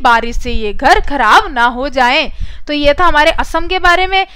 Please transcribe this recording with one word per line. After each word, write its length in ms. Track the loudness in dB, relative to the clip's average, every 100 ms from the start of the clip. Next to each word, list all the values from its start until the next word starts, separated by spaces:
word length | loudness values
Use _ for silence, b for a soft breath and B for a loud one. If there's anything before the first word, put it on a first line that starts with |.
बारिश 340 | 2 2 0 -4
से 160 | -2
ये 200 | -4 -2
घर 280 | -4 0 0
खराब 520 | 0 0 4 4 2
ना 120 | -2
हो 240 | -2 -2 -6
जाए। 440 | 0 0 0 -2 B B B -6
तो 60 |
ये 220 | -2 0
था 120 | 2 2
हमारे 240 | 4 2
असम 360 | 0 -4 -4 -4
के 120 | 0
बारे 280 | 2 2 2
में। 200 | -2 -4